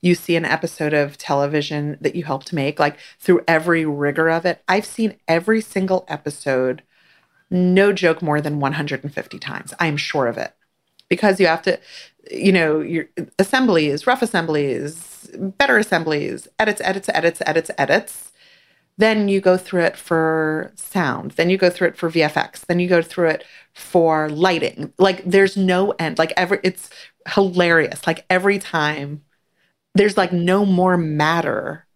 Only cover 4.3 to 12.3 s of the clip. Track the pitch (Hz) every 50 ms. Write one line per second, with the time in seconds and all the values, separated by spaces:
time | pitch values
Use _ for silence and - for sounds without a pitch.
4.3 | 165 165 165 180 170 - _ - 185 202 208 - - - 226 214 - _ _ -
5.3 | 165 170 170 - 220 226 214 - - 196 190 190 190 185 - - 156 151 _ 151
6.3 | 143 - - 143 135 127 131 131 127 - _ _ _ _ _ _ _ _ _ _
7.3 | _ _ _ _ - 180 180 180 180 190 196 202 202 190 185 170 160 160 - 156
8.3 | 147 147 147 151 147 147 139 135 139 151 147 147 143 131 - 147 - - - -
9.3 | - - - - - - - - - - 170 160 147 151 - - - 151 131 120
10.3 | 110 - - - _ _ _ _ _ _ _ _ _ _ - _ 180 180 - 214
11.3 | 190 196 196 165 160 165 - - 175 - _ - - - - - _ _ _ -